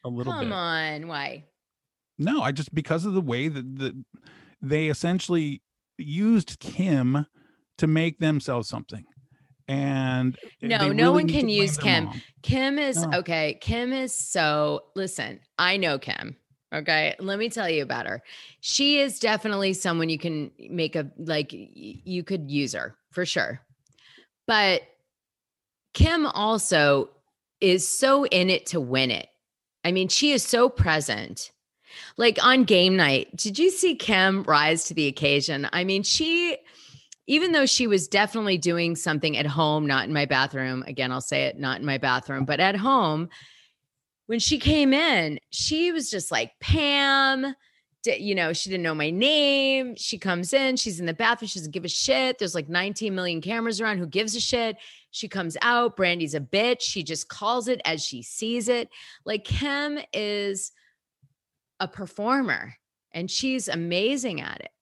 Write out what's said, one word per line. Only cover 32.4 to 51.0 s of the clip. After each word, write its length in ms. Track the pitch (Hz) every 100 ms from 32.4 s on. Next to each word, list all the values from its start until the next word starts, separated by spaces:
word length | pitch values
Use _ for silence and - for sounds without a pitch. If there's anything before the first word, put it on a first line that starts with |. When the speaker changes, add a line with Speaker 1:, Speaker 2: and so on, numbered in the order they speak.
Speaker 2:
on 200 | 240 262
game 320 | 233 190 185 185
night, 400 | 151 135 - 175
did 240 | 214 202
you 100 | 349
see 260 | 359 370 269
Kim 480 | - 196 190 196
rise 420 | - 147 151 165 -
to 80 |
the 140 | 160 143
occasion? 600 | 131 147 143 139 143 143
I 100 | 170
mean, 200 | 185 196
she, 540 | 202 - 320 339 349 - - - - - _ - -
even 260 | 294 359
though 140 | 311 269
she 220 | - 240
was 200 | 196 151
definitely 500 | 202 208 226 208 180
doing 380 | 175 170 170 165
something 400 | 170 151 160 139
at 80 | 147
home, 380 | 143 156 151 151
not 180 | 135 107
in 80 |
my 120 | 151 143
bathroom. 580 | 135 135 135 131 127 127
Again, 240 | 127 131
I'll 80 | 127
say 240 | - 139 135
it, 140 | -
not 200 | 135 123
in 60 | 143
my 120 | 135
bathroom, 480 | 135 127 - 135 135
but 140 | 143
at 160 | 185 196
home. 540 | 226 269 175 156 170 - - - _ _ _ _ _ _ -
When 120 | 226
she 200 | - 294
came 340 | - 311 277
in, 460 | 269 330 226 160 151 _
she 420 | - - 311 349
was 180 | 330 254
just 200 | 202 -
like, 200 | - - _
"Pam," 960 | - 311 285 285 277 277 269 269 269 262 _ _ _ _
di-, 140 | - 104
you 160 | 104 190
know, 180 | 165
she 160 | 165 185
didn't 140 | 190
know 120 | 170 156
my 140 | 151
name. 840 | 175 254 302 285 277 269 269 254 233
She 220 | - 214
comes 340 | 196 175 180
in, 220 | 269 269 254
she's 240 | 226
in 60 | 170